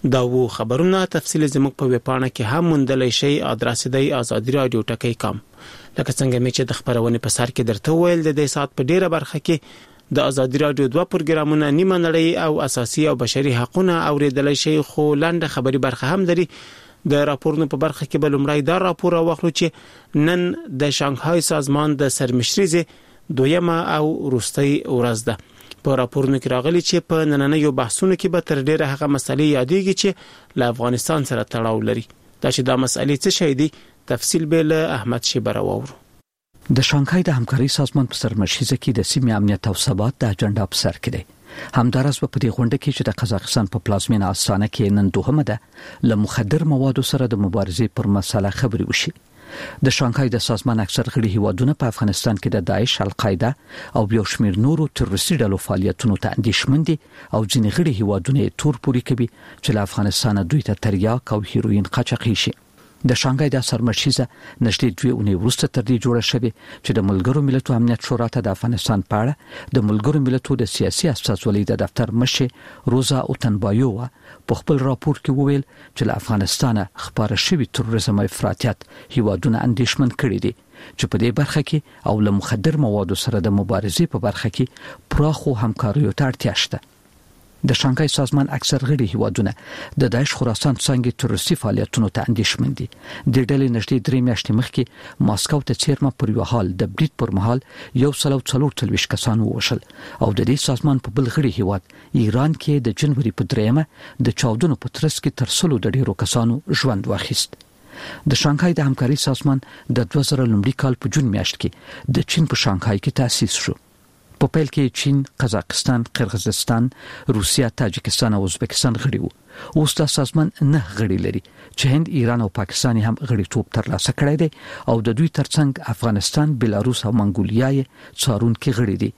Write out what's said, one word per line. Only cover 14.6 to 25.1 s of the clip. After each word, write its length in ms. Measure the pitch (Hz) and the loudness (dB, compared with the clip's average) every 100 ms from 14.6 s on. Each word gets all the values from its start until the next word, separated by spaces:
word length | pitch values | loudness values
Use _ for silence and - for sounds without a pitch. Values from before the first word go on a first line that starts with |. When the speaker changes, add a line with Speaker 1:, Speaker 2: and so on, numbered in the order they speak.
Speaker 1:
شئ، 140 | 156 156 143 | 0 0 0
خو 120 | - 151 143 | 0 0 2
لنډه 320 | 160 170 160 - | 0 0 -2 -2
خبري 260 | 127 135 131 | 0 0 0
برخه 260 | 123 131 185 | -2 -2 0
هم 160 | 185 | 2
لري. 160 | 175 175 - - - - - - | 2 0 -4 -20 -20 -20 -8 0
د 180 | 143 147 | 2 2
راپورونو 380 | 139 131 147 151 143 | 0 -2 0 0 0
په 80 | 156 | -2
برخه 180 | 143 143 | -2 -4
کې 120 | 156 | 0
به 40 | 147 | 0
لومړی 260 | 139 139 147 143 | 2 0 0 0
دا 80 | 180 185 | 0 0
راپور 320 | 170 180 170 | 0 0 2
راواخلو 360 | 165 160 170 - | 0 0 -2 0
چې 80 | 165 - - - - 151 | -2 -2 -20 -20 -4 2
نن 340 | 156 180 175 330 330 135 | 2 2 0 -4 -8 -2
د 180 | 143 139 | -2 0
شانګهای 500 | 143 131 151 170 156 | -2 -2 0 0 0
سازمان 500 | 156 139 143 151 143 | -2 0 0 0 0
د 160 | 139 - | 0 0
سرمشریزې 680 | 131 123 117 - 196 170 160 - - - _ | 0 0 0 0 2 0 -2 -10 -20 -20 _
دویمه 500 | 143 131 170 175 165 175 156 | 0 2 2 2 0 0 0
او 40 | 151 | 0
وروستۍ 640 | 160 143 127 - - 139 143 - 127 | -2 -2 -2 -2 -2 0 0 0 0
ورځ 320 | 120 | 0